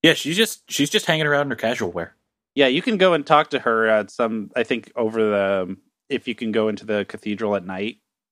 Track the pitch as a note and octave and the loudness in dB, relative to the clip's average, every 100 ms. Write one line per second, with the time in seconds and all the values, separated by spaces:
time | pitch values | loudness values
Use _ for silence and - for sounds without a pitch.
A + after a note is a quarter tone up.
0 | E3 - C#3 F3 A3 - _ - C#3+ G#3+ | 4 4 -2 0 -2 -2 _ -2 0 0
1 | - D#3 D3+ C#3+ C#3+ A#2 A2+ B2 G2 F2 | 0 0 2 0 -2 -2 -2 -2 -4 -4
2 | E2+ _ _ _ _ - C3+ C#3 B3 G#3 | -8 _ _ _ _ 2 2 2 0 2
3 | F#3 E3 C#3+ D3+ D#3 C3+ B2 A2+ A2 G#2+ | 4 4 4 4 4 -2 0 2 2 2
4 | G#2 - A#2 A2 G2+ B2+ A#2 A#2+ G#2+ - | 0 -4 -4 -2 -6 -4 -2 -2 -4 -4
5 | A2 A2+ A2 G#2 G2 G2 F2+ F#2+ _ _ | -2 0 0 2 0 0 -4 -10 _ _
6 | _ B2+ B2 A2 A2+ A2 G#2+ G#2 - G#2 | _ -6 -6 -6 -2 0 0 -2 -4 -4
7 | G2 G#2 G#2+ G2+ G#2+ G2+ F2+ F#2 G#2+ - | -4 -8 -8 -4 -2 -2 -4 -8 -8 -10
8 | _ _ _ | _ _ _